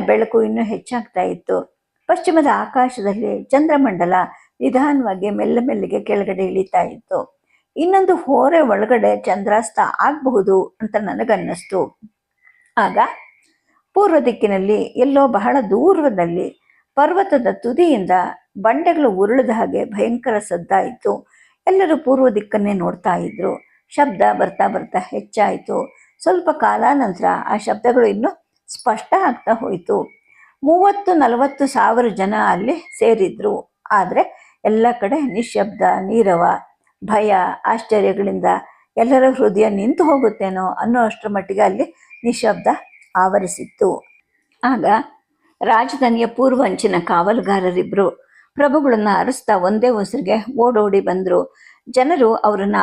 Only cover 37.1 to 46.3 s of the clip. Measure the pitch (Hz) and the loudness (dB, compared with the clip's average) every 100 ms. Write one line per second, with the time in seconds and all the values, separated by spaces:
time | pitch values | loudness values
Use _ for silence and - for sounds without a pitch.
37.1 | 214 214 190 185 180 - 226 - 214 196 | 0 2 2 0 -2 -2 -4 0 0 2
38.1 | 196 196 190 175 185 - _ _ - 233 | 0 -2 -2 0 -2 -4 _ _ -2 2
39.1 | 262 262 262 214 190 220 196 214 349 311 | 4 4 4 0 2 0 0 -2 2 2
40.1 | 277 220 208 190 190 185 - 214 247 220 | 2 0 -2 -6 -4 -4 -4 -2 2 0
41.1 | - 214 202 185 196 202 196 - - _ | -2 -6 -6 -4 0 0 0 -4 -8 _
42.1 | - 233 233 220 175 180 285 - _ _ | -8 -4 -2 -2 0 -2 -4 -6 _ _
43.1 | 190 185 202 185 - - - 190 - - | -2 0 0 -2 -10 -10 -2 0 -2 -10
44.1 | _ _ _ _ _ 240 240 165 220 - | _ _ _ _ _ -2 0 2 0 -2
45.1 | _ _ _ _ - 208 226 262 269 247 | _ _ _ _ -6 2 2 2 0 0
46.1 | 226 220 | 0 -2